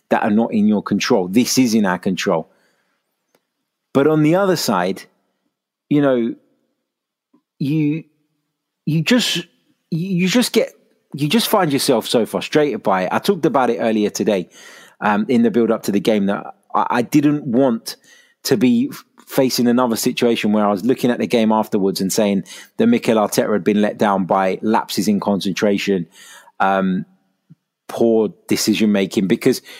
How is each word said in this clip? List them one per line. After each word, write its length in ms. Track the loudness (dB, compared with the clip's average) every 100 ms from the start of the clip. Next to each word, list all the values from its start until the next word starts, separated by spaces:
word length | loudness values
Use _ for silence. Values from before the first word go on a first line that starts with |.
| -4
that 140 | -2
are 80 | 0
not 220 | 0 0
in 140 | 0 2
your 160 | 0
control. 460 | -2 -2 0 0 2
This 300 | 0 0 2
is 160 | 2
in 120 | 2 0
our 120 | -2
control." 520 | -4 -4 -2 -2 -4 _ _ _ _ _ _ _ _ _ _ _ _ _ _
But 140 | 0 2
on 140 | 4
the 100 | 2
other 220 | 2 2 0
side, 480 | 0 0 -2 -4 -12 _ _ _ _ _ _ _ -2
you 140 | 0
know, 320 | 2 2 -2 -6 _ _ _ _ _ _ _ _ _ _ _ -8
you, 460 | -4 -2 -2 -2 -8 _ _ _ _ _ _ _ -4
you 160 | -2
just, 440 | 2 0 0 -4 -8 _ _ _ _
you 360 | -6 -4 -2 0
just 240 | 0 0
get, 200 | 0 -2 -6 _ _ _
you 140 | -6 -2
just 200 | 0 0
find 240 | 0 2
yourself 340 | 0 2 0 2
so 200 | 0 0
frustrated 560 | -4 -2 0 0 -2
by 200 | -2 -2
it. 80 | 0
I 80 | -2
talked 260 | -2 0 0
about 240 | 0 0
it 80 | 0
earlier 320 | 0 0 0
today, 380 | -2 -2 -2 -4 -12 -20 -20 -20 -8
um, 260 | -2 -2 0
in 140 | 2
the 100 | 2
build 180 | 2 0
up 140 | 0
to 80 | -2
the 80 | -2
game 260 | 0 0 0
that 300 | -4 -8 -18 _
I, 120 | -4 -2
I 120 | -2
didn't 440 | 0 2 2 0 0
want 500 | 2 2 0 -6 -18 _ -20 _ _
to 120 | -2 2
be 320 | 4 2 0
f-, 140 | -6 -20 _ -6
facing 400 | 0 0 0 0
another 300 | 2 0 0
situation 560 | -2 0 0 0 0
where 140 | 0 0
I 40 |
was 140 | 0
looking 260 | 0 0 0
at 80 | -2
the 80 | 0
game 260 | 0 2
afterwards 480 | 2 0 0 -2 -2
and 120 | -2
saying 320 | 0 0 0 -4 -12 -10 -2
that 80 | 2
Mikel 300 | 2 2 2
Arteta 360 | 2 0 0
had 120 | 0
been 160 | 0 0
let 160 | 0 0
down 280 | 0 0
by 340 | 0 0 0 -2
lapses 460 | 0 0 0 -2 0
in 120 | 0
concentration, 880 | 0 -2 -4 -2 0 0 0 -2 -4 -14 -20 -20 -14 -4
um, 480 | -2 0 -2 -4 -8 _ _ _ _ -20 _ _ -10
poor 460 | -2 2 2 0 -4 -6
decision 440 | -2 0 0 2
making, 360 | 0 0 -2 0
because, 340 | 0 0 -2 -6 -20